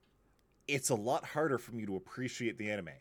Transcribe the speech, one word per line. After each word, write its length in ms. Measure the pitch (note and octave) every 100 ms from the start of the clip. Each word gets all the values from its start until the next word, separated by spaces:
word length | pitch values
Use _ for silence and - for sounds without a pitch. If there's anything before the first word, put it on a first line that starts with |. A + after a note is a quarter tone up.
| _ _ _ _ _ _ -
it's 220 | C#3 -
a 60 | A2+
lot 300 | A2+ D#3 -
harder 320 | D3+ D#3 A#2+
for 160 | -
me 120 | A2+ G#2
to 100 | F#2
appreciate 640 | - - B2+ - A#2 G2+
the 120 | G#2
anime. 200 | G#2 F2 C3+